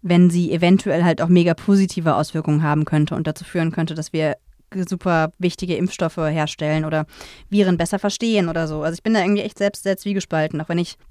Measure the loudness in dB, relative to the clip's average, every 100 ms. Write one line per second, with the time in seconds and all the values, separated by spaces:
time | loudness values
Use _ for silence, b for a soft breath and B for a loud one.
0 | 2 6 6 4 0 2 4 4 4 2
1 | 2 2 4 4 4 2 2 2 2 0
2 | 0 0 0 -4 -2 0 2 0 0 0
3 | 0 -2 -4 -6 -6 -4 -2 -2 -4 -6
4 | -6 -2 -2 -4 _ _ _ -8 -6 -4
5 | -2 0 0 -2 -4 -4 -4 -2 -2 -2
6 | -4 -2 -2 -2 -4 -4 -2 -2 -2 -4
7 | -4 B B B -2 2 2 2 0 -2
8 | -4 -2 0 0 0 -2 -4 -4 -4 -4
9 | 0 0 2 0 -2 -2 -2 -2 -4 -4
10 | -2 -4 -2 -2 -2 -4 -4 -4 -4 -8
11 | -12